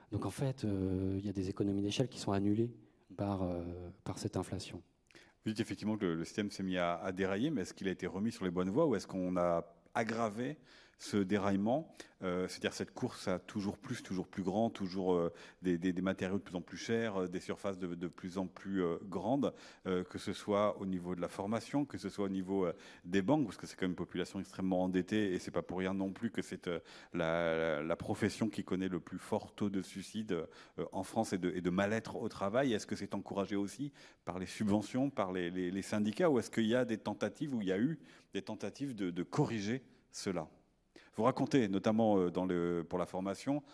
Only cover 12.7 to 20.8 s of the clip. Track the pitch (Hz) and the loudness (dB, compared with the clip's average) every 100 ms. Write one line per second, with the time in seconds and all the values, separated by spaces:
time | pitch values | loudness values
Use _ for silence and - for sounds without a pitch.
12.7 | - 95 - 123 - 101 90 - 107 98 | -2 -6 -4 -6 -4 -2 -2 -2 -4 -2
13.7 | - 127 117 - 92 - 101 90 101 117 | -4 -6 -8 -4 -4 -4 -4 0 2 0
14.7 | - 92 98 92 90 85 - - - 90 | 0 -4 0 4 4 2 -2 -14 -4 0
15.7 | 85 92 87 95 92 92 101 - 90 - | 2 2 2 0 0 0 -2 -4 -8 -8
16.7 | 90 - 113 113 95 90 90 - 95 101 | -8 -2 0 0 0 -2 -2 -6 -4 -4
17.7 | 90 90 85 87 - 92 95 92 - 98 | -4 -4 -4 -6 -6 -6 -4 -4 -6 -2
18.7 | 95 87 82 101 92 104 139 104 - - | 2 2 0 -4 -2 0 2 2 -2 -12
19.7 | - 95 90 87 90 107 - - 101 104 | -8 0 0 0 -6 -6 -4 2 4 4
20.7 | - | 2